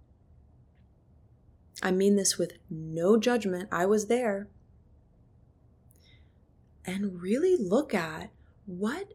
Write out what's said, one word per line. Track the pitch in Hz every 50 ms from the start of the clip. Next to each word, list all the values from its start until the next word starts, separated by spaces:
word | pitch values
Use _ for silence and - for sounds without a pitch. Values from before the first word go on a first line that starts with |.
| - _ - _ _ _ - - - - - - - _ _ - - _ _ _ _ _ - - - - - _ _ - - _ _ - - - -
I | 190
mean | 185 190 196 202 202
this | 202 185 - -
with | - 170 170 - - - -
no | 170 160 160 160 160 165 170 190 226
judgment. | 226 220 247 247 233 214 190 180 180 185 - 170
I | 170 180
was | 196 214 214 208
there. | 208 233 247 247 214 196 202 208 - - - - - - - - _ - - _ _ _ - - _ _ _ - - _ _ _ _ _ _ _ - - _ _ - - - - _ _ _ _ _ _ _ _ _ _ - -
And | 180 185 196 208 196 180 175
really | 180 190 226 277 349 381 370
look | 311 202 175 196 277 - - 226
at | 180 165 160 156 165 175 - - - - - - - -
what | 196 180 180 208 220 294 370 403 403